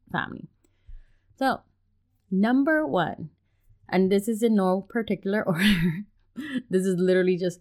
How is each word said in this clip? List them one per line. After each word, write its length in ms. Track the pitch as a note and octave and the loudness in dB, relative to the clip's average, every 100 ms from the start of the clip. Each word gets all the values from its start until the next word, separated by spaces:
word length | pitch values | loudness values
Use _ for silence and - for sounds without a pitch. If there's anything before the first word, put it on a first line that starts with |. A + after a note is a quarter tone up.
| _ | _
family. 360 | - - - - _ _ _ - - - _ _ - | -8 -8 -10 -18 _ _ _ -20 -20 -20 _ _ -4
So 240 | C4+ - _ _ _ _ _ _ - | -2 -2 _ _ _ _ _ _ -4
number 560 | F#3+ A3 C4 C#4+ D#4 D4 | 0 2 4 4 2 2
one, 420 | F#3+ D#3 - D#3+ _ _ _ _ _ - | 0 -2 -6 -14 _ _ _ _ _ -2
and 240 | F#3 F#3+ | 2 2
this 160 | G3+ G#3+ | 2 0
is 140 | G#3+ | 0
in 140 | A#3 G#3 | 2 2
no 260 | F#3 F#3+ - | 2 0 -4
particular 540 | A#3 A3 F#3 G3 G#3+ | -6 -4 -4 -2 -2
<laughs> 40 | F#3+ | -2
order. 580 | E3 G#3 F3+ F3 E3+ G#3 _ _ - D4+ B3+ - | 2 2 2 0 -4 -10 _ _ -14 -8 -8 -4
This 160 | F#3 F#3+ | -2 -2
is 120 | F3 | 0
literally 400 | F#3 F#3 F3+ F3+ | 2 2 2 0
just, 220 | F3+ - | -2 -6